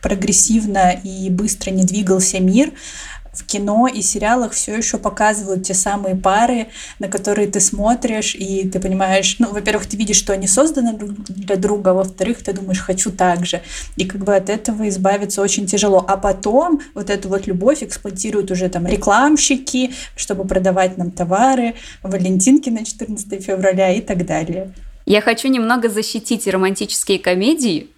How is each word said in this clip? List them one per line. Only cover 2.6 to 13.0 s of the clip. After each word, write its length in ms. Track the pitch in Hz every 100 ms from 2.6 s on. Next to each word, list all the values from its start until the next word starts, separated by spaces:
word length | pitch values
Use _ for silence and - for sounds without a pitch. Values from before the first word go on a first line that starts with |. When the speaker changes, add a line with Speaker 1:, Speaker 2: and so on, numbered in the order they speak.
| 294 - - - - - -
Speaker 1:
в 140 | - -
кино 400 | 202 202 208 254
и 160 | 254
сериалах 500 | 180 208 208 247 226
все 240 | - - 214
еще 220 | 226 226
показывают 640 | 202 196 214 208 196 190
те 120 | 190
самые 420 | 185 - 202 196 185
пары, 500 | 190 196 240 247 220 - - -
на 100 | 196
которые 400 | 196 196 208 202
ты 120 | 202
смотришь, 720 | 190 - 208 240 254 220 208
и 340 | - 190 196 190
ты 120 | 185
понимаешь, 560 | 185 190 190 190 185 -
ну, 140 | 233
во-первых, 340 | 208 208 208 -
ты 100 | 202
видишь, 200 | 214 208
что 160 | -
они 140 | 196 190
созданы 460 | - 311 294 233
друг 180 | 220 208 202 -
для 280 | 185 - 190
друга, 340 | 202 208 190
а 40 |
во-вторых, 440 | 185 190 - 190 233
ты 100 | -
думаешь: 280 | 190 190 185
«Хочу 300 | - 185